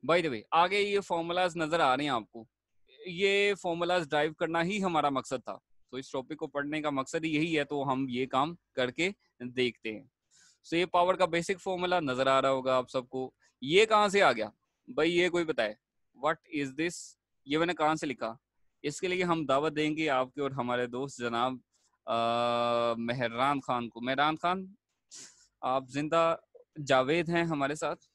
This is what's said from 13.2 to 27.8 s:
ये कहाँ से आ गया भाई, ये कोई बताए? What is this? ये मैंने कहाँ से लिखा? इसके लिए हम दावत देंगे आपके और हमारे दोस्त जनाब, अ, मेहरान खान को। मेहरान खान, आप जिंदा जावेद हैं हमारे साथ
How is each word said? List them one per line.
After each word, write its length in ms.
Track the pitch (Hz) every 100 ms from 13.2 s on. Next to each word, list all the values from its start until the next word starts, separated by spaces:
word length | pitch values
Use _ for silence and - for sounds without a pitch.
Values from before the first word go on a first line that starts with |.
| 131 _ _ _
ये 220 | 135 175 220
कहाँ 240 | 214 208
से 120 | 196
आ 100 | 170
गया 200 | 120 107 _ _ _ -
भाई, 200 | 131 160
ये 200 | 175 180
कोई 140 | 170
बताए? 320 | 160 151 107 107 _ _ _ _ 139
What 120 | 160 _ 156
is 160 | 139 131
this? 160 | 170 - - _ _ _ -
ये 100 | 151
मैंने 160 | 170
कहाँ 220 | 170 151 156
से 120 | 156
लिखा? 320 | 123 113 113 _ _ _ _
इसके 240 | 143 147 185
लिए 160 | 180
हम 220 | 180 165 143
दावत 280 | 135 156
देंगे 340 | 147 151 151 156
आपके 340 | 131 127 143
और 120 | 139
हमारे 340 | 135 123 123 123
दोस्त 320 | 123 139 -
जनाब, 420 | 120 117 127 127 _ _ _ _ -
अ, 60 | 117 117 117 120 120 120 120 117 117
मेहरान 600 | 117 127 117 117 135 143
खान 280 | - 123 117
को। 140 | 117
मेहरान 340 | 120 135 147 156
खान, 400 | 175 185 190 202 _ _ _ - - - _ _
आप 240 | 127 131 131
जिंदा 540 | 131 151 165 165 165 _ - - -
जावेद 500 | 139 131 131 165 165
हैं 160 | 170 165
हमारे 300 | 156 139
साथ 200 | 151